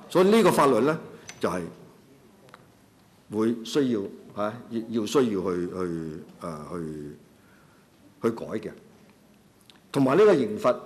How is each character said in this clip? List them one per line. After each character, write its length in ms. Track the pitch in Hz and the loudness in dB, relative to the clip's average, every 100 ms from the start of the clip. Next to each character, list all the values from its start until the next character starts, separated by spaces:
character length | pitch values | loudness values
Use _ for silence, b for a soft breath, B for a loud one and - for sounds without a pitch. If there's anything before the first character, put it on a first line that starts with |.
| - | -2
所 140 | 170 | 4
以 60 | 190 | 6
呢 140 | 226 | 6
個 80 | 180 | 6
法 140 | 135 | 4
律 140 | 143 113 | 4 4
呢， 180 | 135 160 - B B - | 2 0 -8 B B -6
就 100 | 98 | -4
係 120 | 90 85 - - - _ - _ _ - - _ _ _ _ _ _ _ | -4 -8 -14 -20 -20 _ -20 _ _ -20 -20 _ _ _ _ _ _ _
會 240 | 104 113 117 | -2 -2 -2
需 280 | - 156 135 | -4 -2 0
要， 100 | 110 98 - - | -2 -4 -12 -14
啊， 180 | - 104 120 - | -6 -6 -6 -8
要， 120 | 113 - | -8 -4
要 160 | 113 | -4
需 120 | 107 147 | 0 0
要 60 | 123 95 | 0 0
去， 260 | 92 90 87 | -2 -4 -4
去， 560 | 92 90 82 80 80 - - | -6 -6 -6 -8 -12 -16 -14
啊， 260 | 87 78 76 | -12 -12 -12
去， 460 | 87 80 76 73 71 _ _ b b b b b _ _ _ | -10 -10 -12 -14 -18 _ _ b b b b b _ _ _
去 80 | 113 | -4
改 140 | - | -4
嘅。 260 | 76 107 98 71 - _ _ _ _ _ _ _ - _ _ | -8 -10 -10 -16 -20 _ _ _ _ _ _ _ -20 _ _
同 120 | 143 | 0
埋 140 | 131 151 | 4 6
呢 80 | |
個 100 | 214 | 6
刑 240 | 143 110 107 | 6 2 0
罰， 160 | 127 120 | 0 0